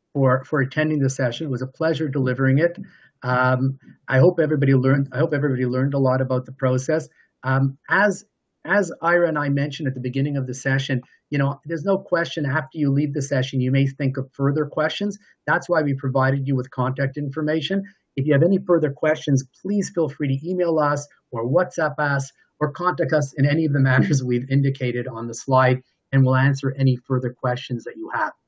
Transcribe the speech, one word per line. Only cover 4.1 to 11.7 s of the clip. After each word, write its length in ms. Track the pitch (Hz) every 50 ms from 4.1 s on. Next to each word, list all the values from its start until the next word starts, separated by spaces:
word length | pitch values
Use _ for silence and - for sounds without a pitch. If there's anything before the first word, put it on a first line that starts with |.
| 131 131
hope 200 | 143 180 175 165
everybody 340 | 156 147 156 139 139 135 135
learned, 360 | 127 127 131 139 139 135 -
I 60 | - 127
hope 160 | 160 160 151
everybody 320 | 139 143 143 127 123 127
learned 280 | 123 123 127 135 139 139
a 60 | 139
lot 220 | 135 127 127 131
about 240 | 131 131 131 127 131
the 80 | - -
process. 560 | - 135 127 127 131 131 - 156 160 156 - _ _ _ _ _ _ -
Um, 340 | 131 131 135 139 135 135 _ _ -
as, 360 | 160 185 208 208 185 - - _ _ _ _ _ _ _ -
as 300 | 156 185 208 190 165 - -
Ira 260 | 151 165 170 175 175 160
and 100 | 156 151
I 120 | 147 143
mentioned 400 | 139 139 139 147 139 - 160 131
at 40 | 127
the 60 | 123
beginning 380 | 120 123 123 135 139 147 143 139
of 100 | 127 127
the 60 | 123
session, 480 | - - 135 135 135 135 - 135 120 - _ _ _ _ -
you 60 | 147 143
know, 220 | 139 143 139 - _
there's 180 | 151